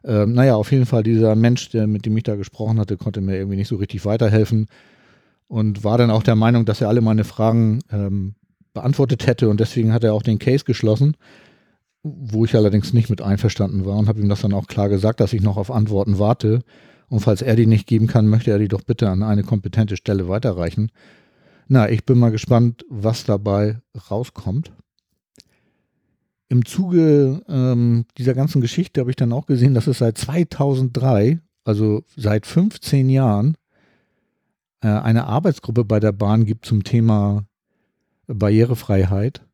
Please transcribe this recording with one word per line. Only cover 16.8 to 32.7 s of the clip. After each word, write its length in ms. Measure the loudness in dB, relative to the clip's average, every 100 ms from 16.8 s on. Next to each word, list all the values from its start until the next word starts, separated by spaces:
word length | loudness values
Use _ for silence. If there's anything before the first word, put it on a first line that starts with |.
| _ _ _
und 100 | -2
falls 240 | 0 0
er 140 | 2 4
die 100 | 4
nicht 220 | 4 2
geben 180 | 0 2
kann, 220 | 2 4
möchte 240 | 2 2
er 80 | 0
die 80 | 0
doch 140 | -4
bitte 280 | -4 -2 0
an 140 | 0
eine 180 | 0 -2
kompetente 540 | 0 -4 -2 -2 -2 -2
Stelle 320 | -4 -4 -2
weiterreichen. 640 | -2 -2 -4 -4 -4 -6 _ -20 _ _ _ _ _ _
Na, 240 | 2 2
ich 140 | 0
bin 140 | 2 2
mal 120 | 2
gespannt, 540 | 0 0 2 2 -2 -14
was 360 | -4 -4 -4
dabei 560 | -2 -4 -2 -2 -2 -4 _ -20 -8
rauskommt. 640 | -8 -8 -10 -6 -6 -8 -16 _ _ _ _ _ _ _ _ _ _ _ _ _ _ _ _ _
Im 160 | -2
Zuge, 800 | 0 -4 0 2 4 4 2 -2 -6
ähm, 560 | -2 0 2 2 0 -2 -4
dieser 160 | -2
ganzen 260 | 0 0 0
Geschichte 400 | -2 -4 -4 -4
habe 100 | -4
ich 60 | -2
dann 160 | -2
auch 140 | -2 -2
gesehen, 280 | 2 2
dass 140 | 2 0
es 100 | 0
seit 180 | -2 -2
zweitausenddrei, 1200 | -6 -4 -4 -2 -2 0 -2 0 2 2 2 0 _ _
also 400 | -4 0 0 0 -6
seit 320 | -6 -2 -2 0
fünfzehn 600 | 0 0